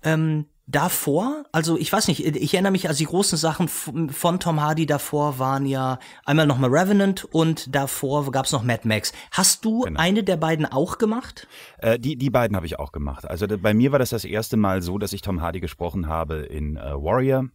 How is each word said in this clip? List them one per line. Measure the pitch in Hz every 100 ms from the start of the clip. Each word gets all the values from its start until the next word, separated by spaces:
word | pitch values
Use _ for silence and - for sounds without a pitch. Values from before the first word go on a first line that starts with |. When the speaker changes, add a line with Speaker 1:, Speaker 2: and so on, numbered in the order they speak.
Speaker 1:
ähm, | 160 156 160 156 147 _ -
davor, | 143 170 - - 147 226 302 285
also | 160 160 165
ich | -
weiß | 226 220
nicht, | 160
ich | - 147 151
erinnere | 185 196
mich, | 190 185
also | 143
die | 156
großen | 175 202 175
Sachen | 160 151 175
f-, | - - 139 160
von | 139 175 180
Tom | 175 156
Hardy | 151 160 160
davor | 143 - 147 147 131
waren | 131 135 139
ja | 135 131 127 - -
einmal | - 147 151
nochmal | 127 131
Revenant | 139 185 202 196 190
und | - 156 160 156 -
davor | 143 135 - 139 143 139
gab's | 131 131
noch | 143
Mad | 117 113 117
Max. | 107 - - -
Hast | - 190 -
du | 220 220
Speaker 2:
Genau. | 247 85
Speaker 1:
eine | 165 208
der | 196 175
beiden | 160 165 151
auch | 131 170 -
gemacht? | 220 226 - - - - - -
Speaker 2:
Äh, | 113 117
die, | 120
die | 143 135
beiden | 123 117 101
habe | 82
ich | -
auch | 71
gemacht. | - 71 67 -
Also | 82 98
da, | 104
bei | 104
mir | 107 127
war | 139
das | 123
das | 117
erste | - 104 113 113
Mal | 101 98
so, | 87 95
dass | 98
ich | 98
Tom | - 90
Hardy | 85 87
gesprochen | 85 - 87 90 80
habe | 80 80 80
in, | - 78 76 76
äh, | 69
Warrior. | 71 73 113 131 131 131